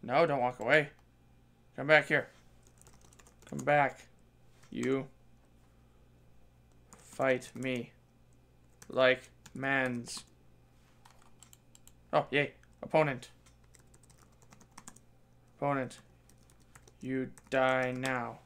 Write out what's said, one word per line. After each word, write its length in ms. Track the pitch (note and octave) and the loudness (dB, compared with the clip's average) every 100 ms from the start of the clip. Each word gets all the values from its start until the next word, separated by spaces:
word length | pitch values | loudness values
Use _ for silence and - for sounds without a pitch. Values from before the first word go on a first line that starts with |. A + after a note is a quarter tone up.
No, 240 | - C3+ E3+ | 0 2 2
don't 140 | C#3+ | 2
walk 200 | B2 - | -2 -2
away. 300 | A2+ D3+ D3 - _ _ _ - _ _ _ - | 2 2 2 -10 _ _ _ -20 _ _ _ -10
Come 100 | C#3 | 4
back 220 | D3+ C#3+ | 4 6
here. 200 | D3+ - - - - - - - - - - - - - | -2 -2 -14 -20 -20 -20 -20 -20 -20 -20 -20 -20 -20 -14
Come 120 | D3 | -8
back. 460 | C3+ D3 C#3 - - - - _ - - - | 0 2 2 -2 -20 -20 -20 _ -20 -20 -14
You 360 | - B2 C3+ C#3 - - - _ - - _ _ _ - _ - - - _ _ - - - | -6 -2 -2 -4 -16 -20 -20 _ -20 -20 _ _ _ -20 _ -20 -20 -20 _ _ -20 -20 -20
fight 540 | - - C3+ B2+ B2+ | -20 -4 0 0 -2
me 380 | A#2+ C3 B2+ A#2+ - _ _ - - _ _ _ _ - | -8 -6 -6 -8 -16 _ _ -20 -20 _ _ _ _ -8
like 400 | - C3 B2+ - - - | 2 2 2 -4 -20 -18
mans. 720 | B2+ C3+ C3+ B2+ B2 A#2 - - _ - - _ _ - - - - - - - - _ - - - - | -8 -2 0 0 -4 -10 -14 -16 _ -20 -20 _ _ -20 -20 -20 -20 -20 -20 -20 -20 _ -20 -20 -20 -2
Oh, 140 | D#3 C#3 | -2 0
yay. 220 | C3+ C#3 - - - | -2 -2 -8 -20 -16
Opponent. 480 | - D#3+ D3+ B2+ - - - _ - - - - - - - _ - - - - - - _ - _ - - - | -2 2 2 -2 -10 -20 -20 _ -20 -20 -20 -20 -20 -20 -20 _ -20 -20 -20 -20 -20 -20 _ -20 _ -20 -20 -6
Opponent. 440 | C#3+ C#3 B2+ - - - _ - - - - - - _ | -4 -2 -4 -10 -20 -20 _ -20 -20 -20 -20 -20 -20 _
You 280 | B2+ C3 C3 - - | -6 -4 -6 -10 -4
die 440 | C3 C3 C3 B2+ | 2 4 2 0
now. 480 | B2+ C3 B2+ A#2 A#2 | -4 -4 -4 -6 -12